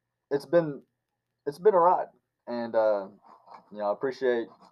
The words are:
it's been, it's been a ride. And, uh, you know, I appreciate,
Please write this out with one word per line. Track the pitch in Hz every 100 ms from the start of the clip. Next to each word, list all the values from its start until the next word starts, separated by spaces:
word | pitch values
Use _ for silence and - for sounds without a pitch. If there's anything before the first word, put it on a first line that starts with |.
| _ _ _
it's | 139 -
been, | 170 156 131 - _ _ _ _ _ -
it's | 151
been | 190 190
a |
ride. | 175 180 - _ _ _ -
And, | 120 117 113
uh, | 110 101 98 101 _ - _ - _
you | 104
know, | 104
I |
appreciate, | 104 135 127 127 117 104 - -